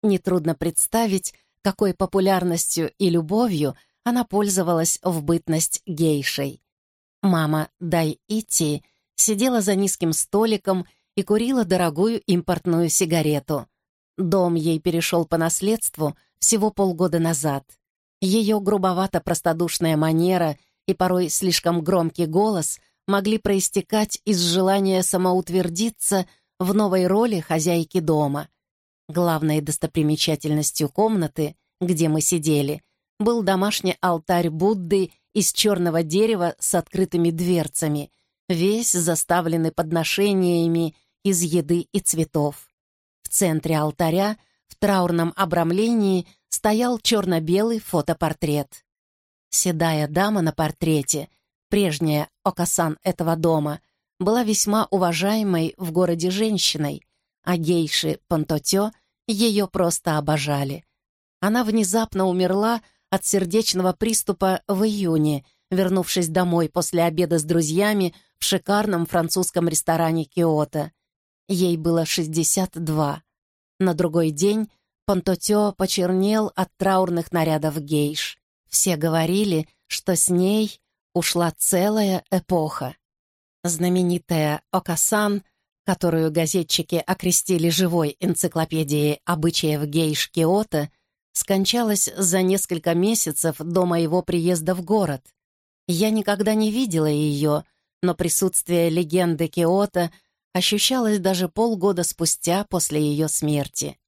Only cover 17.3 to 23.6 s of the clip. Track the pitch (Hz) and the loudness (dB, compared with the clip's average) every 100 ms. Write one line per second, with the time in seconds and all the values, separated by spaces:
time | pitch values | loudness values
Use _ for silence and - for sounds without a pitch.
17.3 | 160 151 139 - - _ _ _ _ 190 | 0 -2 -4 -6 -20 _ _ _ _ 0
18.3 | 214 208 214 202 208 190 180 190 185 - | 2 2 0 2 0 0 0 0 -2 -2
19.3 | 170 - 160 170 - 165 156 156 160 180 | -2 0 0 -2 0 2 2 2 2 2
20.3 | 185 165 143 _ _ - 185 185 180 175 | 2 0 -4 _ _ -4 0 2 2 0
21.3 | - 190 165 170 170 156 185 165 - 165 | 0 0 0 0 -2 0 0 0 -2 -2
22.3 | 160 220 196 151 - _ _ - 202 202 | 2 2 0 -4 -8 _ _ -2 0 0
23.3 | 214 - 196 | -2 0 0